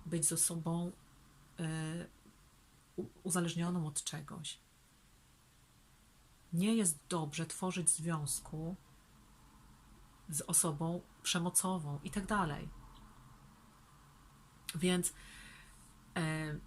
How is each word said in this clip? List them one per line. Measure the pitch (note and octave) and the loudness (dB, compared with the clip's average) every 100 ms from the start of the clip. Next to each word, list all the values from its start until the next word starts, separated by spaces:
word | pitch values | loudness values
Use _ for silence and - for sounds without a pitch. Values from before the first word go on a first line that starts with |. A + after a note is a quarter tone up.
| D#3+ | -2
być | E3+ - | 0 2
z | |
osobą, | E3 - E3+ E3 E3+ F3 - - - - - - - | 4 2 2 0 0 0 -6 -18 -20 -20 -20 -16 -6
y, | D#3+ D#3+ D#3 E3+ - - - - - - - - - - | -4 -2 -2 -4 -8 -14 -20 -20 -20 -20 -20 -20 -10 -8
u-, | - - | -8 -8
uzależnioną | F#3 F3 E3+ E3+ E3+ F3+ D3+ | -2 0 2 2 0 0 0
od | - | -2
czegoś. | - D#3 D3 E3 D3 - - - - - - - - - - - - - - - - - - - - | -4 -6 -8 -8 -8 -10 -16 -20 -20 -20 -20 -20 -20 -20 -20 -20 -20 -20 -20 -20 -20 -20 -20 -20 -2
Nie | E3+ G#3 A3+ | 2 6 6
jest | F3+ D3 - | 4 2 -2
dobrze | F3 D3 D3+ D#3+ | 0 0 -2 -4
tworzyć | - F#3 F3+ E3 | -2 -2 2 2
związku | - E3 D#3+ D3 - - D#3 E3 F#3+ - - - - - - - - - - - - - - - | 2 0 0 0 -4 -4 -6 -4 -6 -12 -20 -20 -20 -20 -20 -20 -20 -20 -20 -20 -20 -20 -16 -6
z | D3 | -4
osobą | - F3 E3 D3 E3 F3 - - | 2 4 4 2 0 -2 -6 -4
przemocową | - F3 F3 - F#3 F#3 D3 C#3+ | 0 2 4 2 2 0 -2 -4
i | F3+ | -4
tak | G#3 F#3+ | -4 0
dalej. | G#3 D#3+ C#3+ - - - - - - - - - - - - - - - - - - - - - D#3 | 2 2 -2 -8 -12 -18 -20 -20 -20 -20 -20 -20 -20 -20 -20 -20 -20 -20 -20 -20 -20 -20 -16 -8 0
Więc, | F3+ F3+ - - - - - - - - - - - F3 | 4 4 2 -4 -14 -16 -16 -18 -20 -20 -20 -20 -8 0
e, | D#3+ D#3 D#3 D3+ | 2 2 0 -4